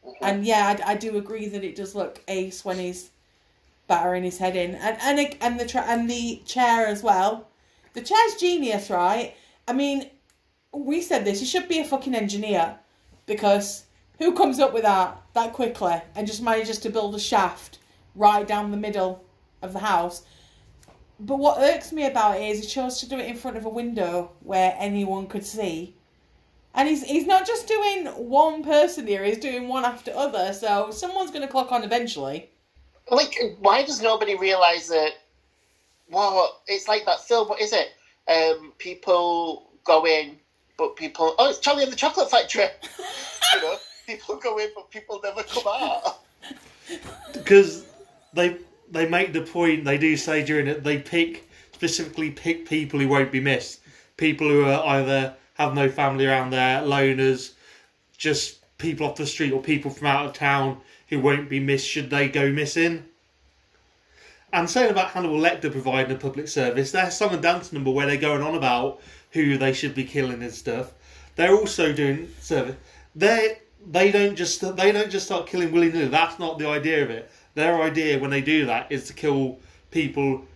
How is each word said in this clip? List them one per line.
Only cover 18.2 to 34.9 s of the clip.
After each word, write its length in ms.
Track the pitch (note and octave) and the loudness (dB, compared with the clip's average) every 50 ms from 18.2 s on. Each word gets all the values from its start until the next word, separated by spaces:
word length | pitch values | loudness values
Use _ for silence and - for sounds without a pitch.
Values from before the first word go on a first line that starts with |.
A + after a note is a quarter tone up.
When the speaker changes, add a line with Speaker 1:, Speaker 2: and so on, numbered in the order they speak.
| G#3 G#3 G#3 G#3 G#3 G3+ | 6 6 6 6 0 0
Speaker 2:
down 220 | G#3+ G#3 G#3 G#3 | -2 -2 -2 -2
the 60 | G#3 | -4
middle 480 | G#3 G#3 G#3 G#3 G3+ F#3 F#3 F#3 F#3 - _ _ _ _ _ _ _ | -4 -4 -4 -2 0 0 -2 -2 -6 -14 _ _ _ _ _ _ _
of 100 | - F#3 | -12 -8
the 60 | F#3 F#3+ | -8 -4
house? 420 | G3 G#3+ F#3+ E3+ E3+ F3 - - - _ - - - _ _ _ _ - _ - - - - _ - _ _ _ | -2 2 2 2 2 0 -6 -10 -16 _ -20 -20 -20 _ _ _ _ -20 _ -20 -20 -20 -20 _ -20 _ _ _
But 180 | G#3 G3+ C#4 C#4 | -6 -4 -2 2
what 200 | C#4 D4 - A#3+ | 4 4 4 6
irks 320 | C4+ D4 E4+ E4 - - | 4 4 4 2 -2 -8
me 140 | D#4+ D#4 C#4+ | -6 -4 -4
about 300 | C4+ C4 A#3+ G#3+ G#3 G3 F#3+ | -2 0 2 2 2 2 0
it 20 | G#3+ | -2
is 160 | G#3+ G#3 G#3+ | -4 -4 -4
he 60 | G#3 | -6
chose 320 | - - C4+ B3+ B3+ B3 - | -6 -6 -4 -4 -4 -6 -8
to 80 | - - | -8 -8
do 100 | C4+ B3+ | -8 -8
it 80 | A#3+ | -6
in 100 | A3+ A#3+ | -8 -10
front 200 | A#3 - B3+ A3 | -10 -10 -10 -10
of 80 | A3 G#3+ | -8 -8
a 60 | A3 | -8
window 640 | A3 A#3+ A#3+ A#3+ A#3 G#3+ F#3 E3+ F3 F3+ F3 F3 - _ | -6 -6 -6 -4 -4 -2 -2 -2 -2 -4 -6 -6 -14 _
where 360 | - - F#3+ F#3 F#3 F#3 F3+ - | -10 -2 0 2 2 2 2 0
anyone 480 | G3+ G3+ G3+ G3+ G3+ F#3+ F#3+ F#3+ F#3+ F#3+ | -4 -4 -2 -2 -2 -2 -4 -6 -6 -8
could 160 | - G3+ G3+ | -8 -8 -8
see. 480 | - - A3 G#3 F#3 D#3+ D#3+ F3+ F#3+ - _ _ _ _ _ _ _ _ _ _ _ _ _ _ _ _ | -8 -8 -6 -4 -4 -4 -6 -8 -12 -16 _ _ _ _ _ _ _ _ _ _ _ _ _ _ _ _
And 140 | B3 C#4 D4+ | 0 2 2
he's, 140 | D#4 C#4 B3+ | 2 0 -2
he's 220 | - C#4+ D#4+ - | -2 -2 -2 2
not 200 | E4+ F#4+ F#4+ F#4+ | 4 4 4 4
just 200 | G4+ A#4 A4+ - - | 2 -4 -4 -2 -2
doing 380 | A4 G#4+ G#4 G4+ G4 F#4+ F4 | 0 2 2 0 0 -2 -6
one 560 | - - - A#3+ A#3+ B3+ C#4 D#4 D#4+ D#4+ D#4+ | -8 -8 -10 -6 2 4 4 4 4 2 -4
person 440 | D4 C#4+ D4+ D4 E4+ F4 F4 D#4 A#3 | -2 2 4 4 4 4 0 -6 -4
here, 180 | G#3+ G3+ G3 G3 | -4 -2 0 0
he's 140 | G3+ A3 A3+ | -2 -2 -2
doing 300 | D4+ C#4 B3+ B3 B3 B3 | -4 -6 -6 -6 -6 -4
one 160 | B3+ C4 B3 | -4 -2 -2
after 260 | A#3+ A#3+ A#3 - B3+ - | -2 -4 -4 -12 -10 -4
other, 380 | - C#4 C#4+ - G3+ F3+ G3 | -4 -4 -2 0 -2 -2 -2
so 380 | G3 G3 A#3 G#3+ G3+ G3+ G#3+ G#3 | -2 -4 -2 0 0 0 0 -4
someone's 400 | G#3+ - F#4 F4+ F#4 G4 F#4+ D#4 | -6 -8 -8 -6 -4 -4 -4 -4
gonna 180 | D4 D4+ C#4 C4+ | -4 -8 -8 -2
clock 220 | - C4 B3+ B3+ | -2 -2 -2 0
on 120 | B3 A#3+ G#3 | -2 -2 -2
eventually. 640 | G3+ A3+ A#3+ A#3+ A3+ - D3+ C3+ C3+ C#3+ E3 - - _ _ _ _ _ - - _ _ _ _ - | 0 -2 -2 -2 -2 -6 -6 -6 -6 -6 -8 -12 -16 _ _ _ _ _ -20 -20 _ _ _ _ 0
Speaker 1:
Like, 280 | B3 C#4 D4 C#4+ - - A#3+ G#3+ F3 G3 | 2 2 2 0 -2 -4 -4 -4 -6 2
why 240 | G3 G3 G#3+ C4 C#4 | 4 4 4 4 2
does 180 | D4+ C#4+ G#3+ | -2 -4 -2
nobody 320 | A3 A3+ A3 G#3+ G#3+ G3+ G3 | 0 0 2 2 0 -2 -2
realise 520 | F#3 F#3+ F#3+ F#3+ F#3 F3+ E3+ E3+ E3+ D#3+ | 0 0 0 4 6 6 4 4 2 -4
that, 240 | E3 | 0